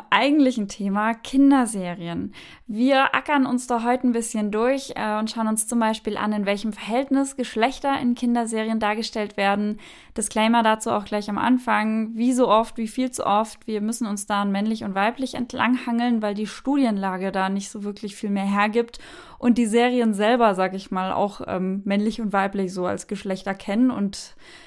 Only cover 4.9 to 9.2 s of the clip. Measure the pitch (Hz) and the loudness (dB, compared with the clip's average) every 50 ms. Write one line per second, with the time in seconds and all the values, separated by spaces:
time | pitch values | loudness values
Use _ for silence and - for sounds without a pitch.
4.9 | - - 214 214 214 214 220 220 - 233 220 220 214 214 - - 247 233 226 220 | -8 -6 -4 -2 -2 -2 -2 -4 -4 -2 -2 0 0 -2 -2 0 0 0 2 2
5.9 | 220 220 - 214 208 - 214 214 214 208 202 196 202 202 214 220 208 - - 202 | 0 -2 -4 -6 -4 -2 -2 -2 -2 -2 0 0 -2 -2 -2 -6 -8 -8 -6 -2
6.9 | 220 247 277 269 269 269 - 170 - - 247 - - 220 220 262 262 - - 277 | -2 -2 0 2 2 0 0 0 -2 -6 -6 -4 0 0 0 0 0 -2 -2 -2
7.9 | 269 - - 240 240 - 247 240 240 240 233 226 226 220 220 220 226 220 214 208 | -2 0 0 0 0 0 0 0 0 0 0 -2 -2 -4 -2 -2 -2 0 0 -2
8.9 | 214 220 220 - - 226 | -2 -2 -4 -6 -4 -6